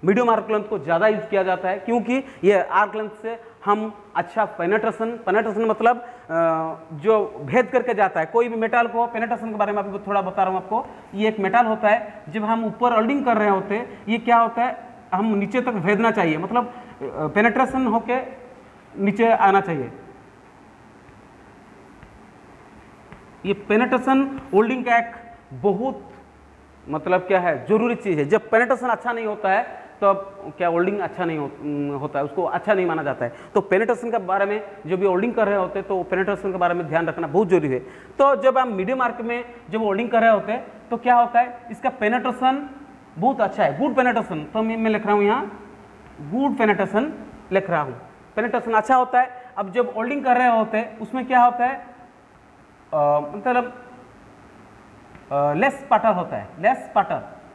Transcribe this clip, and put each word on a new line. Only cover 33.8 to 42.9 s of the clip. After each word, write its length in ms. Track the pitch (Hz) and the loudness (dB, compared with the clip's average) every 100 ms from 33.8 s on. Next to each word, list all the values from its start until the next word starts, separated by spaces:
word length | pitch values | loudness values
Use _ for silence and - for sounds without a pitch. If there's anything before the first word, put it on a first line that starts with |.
| 220 233 233 | 2 -2 0
के 80 | 226 | -4
बारे 260 | 185 190 | -2 0
में, 220 | 196 208 208 - 151 | 0 -2 -6 -14 -6
जो 100 | 180 | 0
भी 100 | 196 | 2
वेल्डिंग 280 | 180 226 | 2 0
कर 140 | 233 208 | 0 0
रहे 80 | 202 | 2
होते 220 | 185 196 | 0 -4
हैं, 100 | 190 | -4
तो 140 | 190 | -4
penetration 500 | 175 185 190 196 196 | -2 -2 0 -2 -4
के 60 | 185 | 0
बारे 160 | 175 | 0
में 140 | 175 170 | 0 0
ध्यान 180 | 160 170 | -2 -2
रखना 200 | 156 165 | -4 -2
बहुत 220 | 156 208 | 0 4
जरूरी 200 | 180 151 | 2 2
है। 100 | 127 - - - - | -4 -6 -20 -20 2
तो 180 | 277 277 | 4 6
जब 220 | 262 262 | 4 4
हम 100 | 254 | 0
मीडियम 340 | 202 185 262 | -2 -2 0
आर्क 180 | 247 226 | -2 -2
में 240 | 233 240 240 - - | -6 -6 -8 -16 -8
जब 100 | 208 | -2
वेल्डिंग 300 | 220 196 233 | 0 0 2
कर 100 | 233 | 4
रहे 100 | 226 | 6
होते 220 | 214 - | 4 2
हैं, 140 | 233 - - - | -6 -8 -20 -8
तो 60 | 233 | -4
क्या 180 | 240 | 4
होता 260 | 240 233 240 | 4 6 4
है, 200 | 247 247 - | 0 -4 -14
इसका 200 | 220 269 | -4 -4
penetration 800 | 269 214 240 247 240 262 269 285 - - | -2 0 0 -2 0 0 0 -6 -16 -20